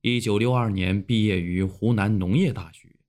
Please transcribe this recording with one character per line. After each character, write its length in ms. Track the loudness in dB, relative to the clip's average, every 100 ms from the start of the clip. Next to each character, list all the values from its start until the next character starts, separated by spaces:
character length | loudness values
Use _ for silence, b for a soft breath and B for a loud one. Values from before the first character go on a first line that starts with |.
一 180 | 0 0
九 160 | 0 0
六 160 | 2
二 160 | 2 0
年 340 | 0 0 -2
毕 220 | 0 0
业 160 | 2 0
于 240 | -2 -2
湖 300 | -2 -2 0
南 240 | 2 0 0
农 180 | 2 2
业 160 | 0
大 180 | -2 -12
学 220 | -18 -20 _